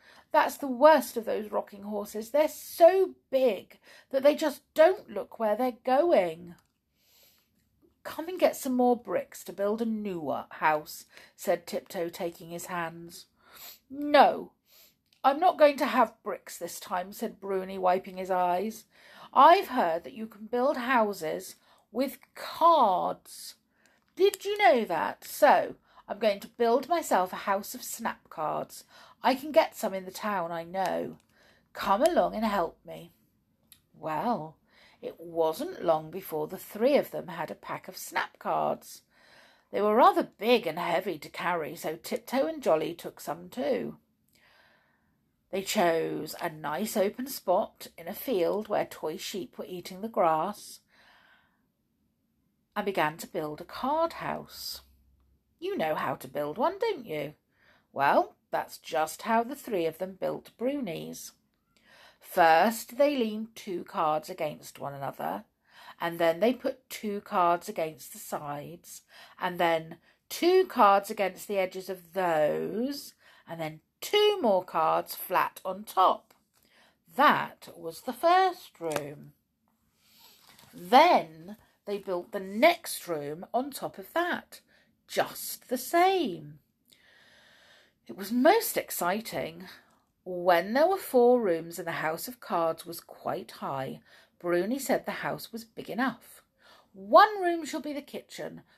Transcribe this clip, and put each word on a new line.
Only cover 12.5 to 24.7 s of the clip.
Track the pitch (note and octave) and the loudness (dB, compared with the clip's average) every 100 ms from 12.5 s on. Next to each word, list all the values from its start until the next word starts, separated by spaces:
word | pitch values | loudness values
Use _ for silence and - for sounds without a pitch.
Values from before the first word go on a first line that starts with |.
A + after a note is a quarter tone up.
| F3 F3 | -12 -8
hands. | F3+ E3 E3+ E3+ - - _ _ - - - _ | -6 -6 -8 -16 -18 -20 _ _ -20 -20 -20 _
"No, | C#4 D4 D4 G3 - - _ _ _ _ _ _ _ | -10 4 8 8 6 -6 _ _ _ _ _ _ _
I'm | C4 C#4+ | 0 4
not | F4+ - | 2 6
going | D4+ C#4 | 6 6
to | C4+ | 2
have | A#3 A#3 - | 4 2 0
bricks | - F3+ - - | -10 -10 -10 -12
this | E3+ - | -12 -12
time," | - F#3 F#3 | -6 -6 -6
said | G#3 A3+ - | -8 -10 -8
Bruni, | G3 F#3+ F#3 G3 | -4 -4 -4 0
wiping | F#3 F#3 F#3+ F#3 | 2 2 0 -10
his | F#3 | -2
eyes. | F#3 F3+ F3+ G#3+ A3 - _ - - - | 0 2 0 -2 -8 -18 _ -20 -20 0
"I've | - D4 F#4+ F#4 | 8 10 10 6
heard | B3+ F3 E3 | 0 0 0
that | - | -6
you | A3 A3 | -12 -14
can | G3+ G#3+ | -14 -6
build | A#3+ C4 C#4 | 0 0 0
houses | A#3+ B3+ G#3 F#3 D#3 F3+ F#3 - _ _ _ | 0 2 2 -2 -6 -6 -8 -18 _ _ _
with | G#3+ C4+ - _ | -4 -4 -6 _
cards." | - - - E4 E4 A3+ F3+ F3 F3 - - - - _ _ _ _ _ | -16 -14 2 6 6 6 4 -2 -6 -12 -18 -18 -20 _ _ _ _ _
Did | - G4 G4 | 2 2 2
you | G4 G#4 | -4 4
know | G4 | 6